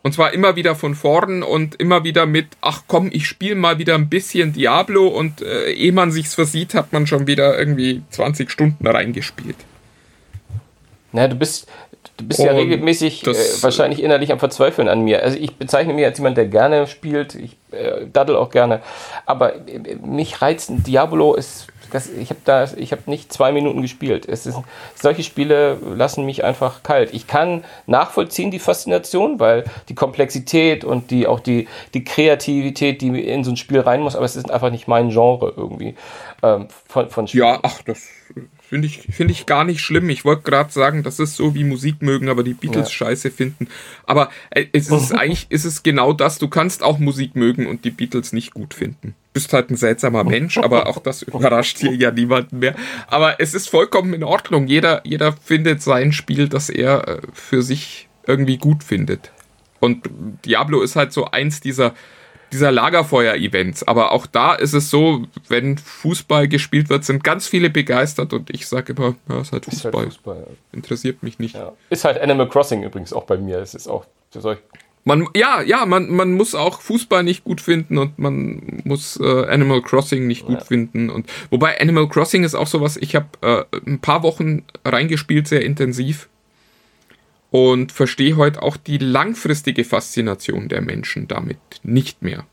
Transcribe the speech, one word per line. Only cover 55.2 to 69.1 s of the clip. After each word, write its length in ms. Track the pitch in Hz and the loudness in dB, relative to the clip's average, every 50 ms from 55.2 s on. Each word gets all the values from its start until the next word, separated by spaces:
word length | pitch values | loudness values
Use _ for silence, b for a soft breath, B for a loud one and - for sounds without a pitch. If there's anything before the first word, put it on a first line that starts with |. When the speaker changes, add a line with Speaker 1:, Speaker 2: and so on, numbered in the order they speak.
| 151 156 151 | 0 0 -2
Speaker 1:
findet 480 | - _ - 160 156 156 160 151 147 | -4 _ 0 0 2 2 0 0 0
sein 300 | - 143 135 123 131 151 | 0 0 2 4 4 2
Spiel, 360 | 151 - - - 147 139 143 143 | 0 0 -2 -4 0 0 0 0
das 200 | 131 139 147 - | 0 -4 -4 -4
er, 380 | - - 123 131 139 - - | -2 0 2 2 2 2 0
äh, 140 | - 85 - - - - | -4 -6 -8 -10 -14 -16
für 280 | - - - 131 127 123 | -20 -6 0 0 0 2
sich 440 | 131 135 147 - - - - - _ _ _ _ | 0 -4 -4 -6 -12 -16 -20 -20 _ _ _ _
irgendwie 300 | - 135 139 135 131 131 | 0 2 2 2 0 0
gut 260 | - - 147 156 147 - | 2 4 2 2 2 0
findet. 480 | - 107 92 78 - 95 - - - _ _ - _ _ _ _ _ _ _ | -2 -2 -2 0 -2 -4 -6 -8 -20 _ _ -20 _ _ _ _ _ _ _
Und 280 | - 120 120 120 - - - - 85 107 101 - - | 0 0 0 -2 -6 -14 -14 -12 -14 -14 -14 -12 -2
Diablo 360 | - 110 110 143 147 151 135 | 0 0 0 2 2 2 0
ist 140 | 101 131 - | 0 0 0
halt 180 | 160 143 139 - | -2 -2 0 -2
so 120 | 147 123 | -6 -4
eins 360 | - - 120 139 151 147 - | -2 -2 -2 -2 -2 -4 -4
dieser, 320 | - 139 131 131 131 117 B B B B B B B B B B B B | -8 -6 0 0 0 0 B B B B B B B B B B B B
dieser 200 | 139 135 147 139 | -2 0 2 4
Lagerfeuer-Events. 1160 | 131 117 117 156 175 175 156 151 147 127 117 113 104 73 90 98 - 95 92 92 82 - - | 4 4 2 4 2 2 2 4 2 4 4 4 2 0 -2 -2 0 0 -2 -2 -4 -4 -2
Aber 240 | - 117 117 113 - - | 0 2 4 4 4 2
auch 120 | 123 - | 0 -2
da 300 | - - 117 127 160 156 | 0 0 2 2 2 2
ist 180 | - - 147 147 | 2 0 0 0
es 160 | 147 147 147 | 0 0 2
so, 380 | - 147 156 160 156 120 117 - _ - _ | 2 4 4 4 2 0 -4 -10 _ -20 _
wenn 300 | _ 120 120 127 139 139 | _ -2 0 0 0 -4
Fußball 720 | 147 - - - - - 156 175 - - - 151 151 143 | -4 -8 -18 -18 -6 -4 -4 -4 -4 -2 0 2 2 4
gespielt 420 | 143 147 143 147 - - 147 151 147 | 4 2 0 0 0 0 0 2 2
wird, 160 | 151 139 147 | 0 -2 0
sind 180 | - 135 139 - | -2 -2 0 0
ganz 240 | - 165 190 - | 0 -2 0 -2
viele 220 | - - 180 175 165 | -2 0 2 2 2
begeistert 640 | 156 160 143 143 123 123 139 151 147 - 156 151 123 | 2 0 0 0 0 0 0 0 -2 -6 -4 -4 -4
und 160 | 117 - - | -6 -6 -8
ich 180 | - - - | -14 -12 -10
sag 220 | - 120 127 127 - | -6 -6 -6 -6 -6
immer, 260 | 123 135 131 123 | -6 -2 -2 -2